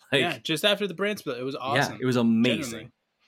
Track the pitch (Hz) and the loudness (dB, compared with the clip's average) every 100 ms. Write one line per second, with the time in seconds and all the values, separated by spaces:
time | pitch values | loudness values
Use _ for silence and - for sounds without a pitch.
0 | - 139 170 131 - 156 208 202 202 175 | -2 0 0 -4 -4 0 2 0 -2 -2
1 | 202 208 147 120 131 135 131 143 131 107 | -4 -4 -6 -6 -6 -6 -2 0 0 0
2 | 127 123 117 113 123 110 - 113 113 _ | 0 4 4 4 4 2 -4 -10 -16 _
3 | _ _ | _ _